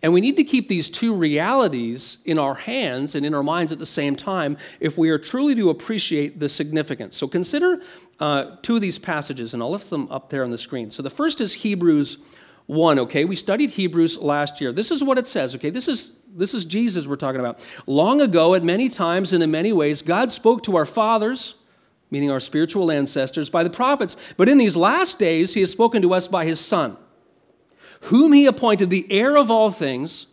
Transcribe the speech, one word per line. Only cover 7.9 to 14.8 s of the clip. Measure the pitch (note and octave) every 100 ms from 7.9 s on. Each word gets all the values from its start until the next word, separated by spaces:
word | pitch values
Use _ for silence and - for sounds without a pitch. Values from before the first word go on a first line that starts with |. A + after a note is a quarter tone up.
| - - _
uh, | D3+ C#3+ C3+ -
two | - A#3
of |
these | G3+ -
passages, | - D#3 C#3+ C3+ A#2
and | A#2+
I'll | A#2
lift | F#3+ -
them | D#3 C#3+
up | C3+ -
there | C#3
on | B2+
the | A#2
screen. | - C3+ A#2
So | -
the | C3+
first | - D#4 -
is | G#3 -
Hebrews | A3 G3 E3+ D3+ C#3+ - - - - _ _
one, | D3+ E3 C#3
okay? | A#2+ D3 D#3+
We | F#3+
studied | - G3+ C#4
Hebrews | - F#3 E3 E3 -
last | D3 D3 D3 D3
year. | C3
This | B2+